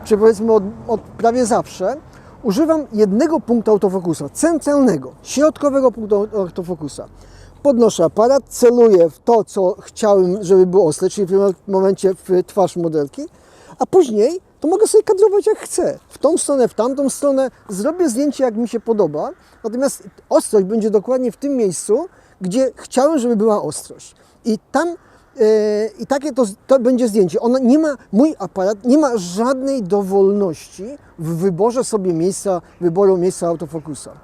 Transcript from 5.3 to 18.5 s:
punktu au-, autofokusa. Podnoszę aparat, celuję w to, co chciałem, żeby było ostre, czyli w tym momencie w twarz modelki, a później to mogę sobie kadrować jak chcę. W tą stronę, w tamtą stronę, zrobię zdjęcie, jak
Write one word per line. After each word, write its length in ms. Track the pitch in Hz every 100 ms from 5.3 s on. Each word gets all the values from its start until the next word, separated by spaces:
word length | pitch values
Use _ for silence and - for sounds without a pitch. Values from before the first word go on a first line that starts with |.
| 254 302 - 285 269 262
punktu 240 | 226 214 208
au-, 240 | 208 208
autofokusa. 680 | 180 - 175 170 147 - - - - - - -
Podnoszę 420 | 285 233 220 -
aparat, 380 | 165 - 233 277 -
celuję 640 | - 240 240 226 190 165
w 80 | -
to, 260 | - 233
co 320 | 185 208 185 202
chciałem, 640 | - - 220 202 185 196
żeby 220 | 180 190 185
było 200 | 185 165
ostre, 240 | - 185
czyli 160 | - 180
w 40 |
tym 240 | 196 196 185 -
momencie 460 | 190 190 190 190
w 280 | 190 - 185 180
twarz 300 | 208 180 175
modelki, 460 | 170 156 143 - 302 _ _ - - -
a 80 | -
później 540 | 381 277 214 233 359 _ _
to 80 | 302
mogę 180 | 392 440
sobie 180 | 427
kadrować 420 | - 392 415 403 427
jak 120 | 427
chcę. 400 | - - 226 - _
W 100 | -
tą 200 | 269 339
stronę, 300 | - 277 226
w 60 |
tamtą 360 | - 233 277 277
stronę, 400 | - 285 269 262 _ -
zrobię 400 | 190 240 349 330
zdjęcie, 360 | 226 294 -
jak 120 | 254